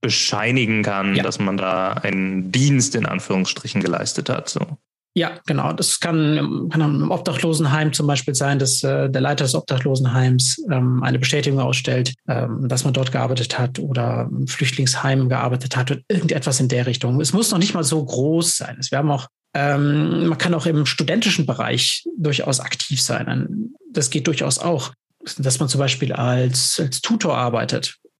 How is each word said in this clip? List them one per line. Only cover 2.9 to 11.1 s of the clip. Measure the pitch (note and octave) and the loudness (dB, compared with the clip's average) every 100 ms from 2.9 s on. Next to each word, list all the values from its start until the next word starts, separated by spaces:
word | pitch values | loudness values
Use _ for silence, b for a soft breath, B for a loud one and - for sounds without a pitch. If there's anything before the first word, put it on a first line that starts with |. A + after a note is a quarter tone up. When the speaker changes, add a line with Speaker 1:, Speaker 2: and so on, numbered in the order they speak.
Speaker 1:
in | A#2 - | -2 -2
Anführungsstrichen | F#2 - F#2+ F#2 - - G2+ | -4 -2 0 0 -4 -4 -2
geleistet | G2 - - - - | 0 -2 -4 -4 -4
hat, | - - | -4 -4
so. | - - D3+ _ _ _ | -6 -6 -8 _ _ _
Speaker 2:
Ja, | E3+ E3 - | -2 -2 -6
genau. | - C#3+ D3 | -4 -2 0
Das | - - - | -2 -2 -2
kann, | E3+ D#3+ D3+ D3+ D3 - E3+ | 0 2 2 2 0 -2 0
kann | D#3 | 2
im | D3+ C#3+ D#3+ | 2 2 0
Obdachlosenheim | F#3 F#3 B2+ E3 D#3 D3 D3+ D3+ | 0 -2 -2 0 2 2 2 2
zum | C3 D3 | 2 2
Beispiel | C#3+ - | 2 0
sein, | C3 C#3 C#3 | 0 2 2
dass, | C3+ - | 2 0
äh, | C#3 C#3+ C#3 | 0 2 2
der | C3 | 2
Leiter | C#3 D3 | 0 2
des | C3+ | 0
Obdachlosenheims, | - - B2+ C3+ C3 B2+ B2+ B2+ B2+ B2+ - B3+ | 0 0 0 2 2 2 4 4 4 2 0 -2
ähm, | C3 B2+ B2+ | 0 2 2
eine | B2 | 2